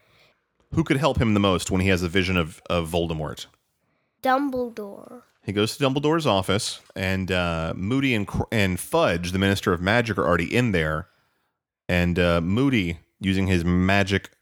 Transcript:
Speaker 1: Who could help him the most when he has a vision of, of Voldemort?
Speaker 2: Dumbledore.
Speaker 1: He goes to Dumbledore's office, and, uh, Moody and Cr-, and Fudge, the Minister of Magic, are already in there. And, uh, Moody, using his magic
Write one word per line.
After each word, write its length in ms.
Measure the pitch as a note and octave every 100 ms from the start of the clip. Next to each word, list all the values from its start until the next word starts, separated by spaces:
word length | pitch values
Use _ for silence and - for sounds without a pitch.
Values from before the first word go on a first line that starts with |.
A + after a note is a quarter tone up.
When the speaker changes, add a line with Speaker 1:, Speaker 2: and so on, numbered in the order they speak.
| _ _ _ _ _ _ -
Speaker 1:
Who 100 | -
could 140 | E3 C3+
help 220 | D3 C3
him 140 | A2+
the 60 | G#2
most 320 | G2+ F2 -
when 100 | F#2
he 60 | F#2+
has 160 | F2
a 60 | F2
vision 280 | F#2+ F2+ F2+
of, 240 | D#2 - -
of 200 | F2 D#2+
Voldemort? 580 | F2 E2 D#2 D2 - - _ _ _ _ _ _ _
Speaker 2:
Dumbledore. 1040 | C4 C4 C#4+ B3+ A#3+ A3+ G3+ - - B3 _ _ -
Speaker 1:
He 80 |
goes 220 | G2+ A2 -
to 60 |
Dumbledore's 440 | C3+ C#3 D3 E3 C#3+
office, 540 | G2 F#2 G2+ - - _ F#2+
and, 360 | F#2+ F#2+ F#2
uh, 420 | A2 F2 E2 E2 D#2+
Moody 380 | G2 C3+ C3+
and 140 | A2 F#2+
Cr-, 160 | - -
and 280 | A2 F#2+ F2+
Fudge, 520 | - E3 C#3 E2+ F2
the 80 | F#2+
Minister 340 | G2 G2 -
of 80 | F2
Magic, 360 | F#2 A#2+ A#2 G2
are 100 | C#2+
already 260 | F2 E2+
in 200 | A#2 A#2+
there. 340 | F2 D#2 D#2 - _ _ _ _ _ _ _ -
And, 320 | F2 F2 F2
uh, 200 | F2 E2+
Moody, 580 | E2+ G#2+ C#3 A#2+ E2+ E2 _ -
using 280 | F#2+ F#2+ F#2+
his 180 | F2 F2
magic 640 | F2+ F#2 G2+ F#2+ G2 - _